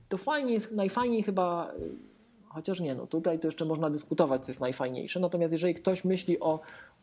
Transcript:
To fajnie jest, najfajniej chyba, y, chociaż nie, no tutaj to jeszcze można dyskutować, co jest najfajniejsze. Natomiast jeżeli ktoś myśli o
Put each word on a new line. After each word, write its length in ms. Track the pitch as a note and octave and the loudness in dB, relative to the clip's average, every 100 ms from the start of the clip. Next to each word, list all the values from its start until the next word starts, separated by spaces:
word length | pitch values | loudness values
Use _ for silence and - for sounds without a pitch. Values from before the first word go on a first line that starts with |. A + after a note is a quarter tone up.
| - | -6
To 80 | F#3+ | -4
fajnie 340 | C#4 D4+ C4 | 0 0 2
jest, 200 | A3+ G#3+ | 0 0
najfajniej 500 | G#3+ G3 A#3+ B3 A#3 | -2 0 2 2 2
chyba, 500 | G#3 F#3+ F3+ E3+ E3 - | 2 2 2 0 -4 -6
y, 120 | - - - - _ - - | -8 -10 -16 -20 _ -20 -16
chociaż 320 | D#3 D#3 F3+ | -8 -4 -2
nie, 140 | D#3+ | -2
no 120 | B2+ - | -4 -2
tutaj 320 | D#3+ F3 E3 | 0 2 2
to 100 | D#3+ | 0
jeszcze 160 | D#3 | 0
można 260 | D#3+ D#3 D#3+ | 0 2 0
dyskutować, 540 | D3 - D3+ D#3 C3 | 0 0 2 4 2
co 60 | - | 0
jest 100 | B2+ | -4
najfajniejsze. 600 | B2+ C3 B2+ B2+ - F3+ | -4 -2 -2 -4 -4 0
Natomiast 320 | F3+ F3 E3 | 0 2 2
jeżeli 220 | D#3+ F3 | 2 0
ktoś 300 | E3+ - F#3 | 0 0 0
myśli 360 | F#3 F#3 F3+ E3+ | 2 0 2 2
o 200 | D#3+ D#3 - - - - | 2 0 -4 -18 -20 -6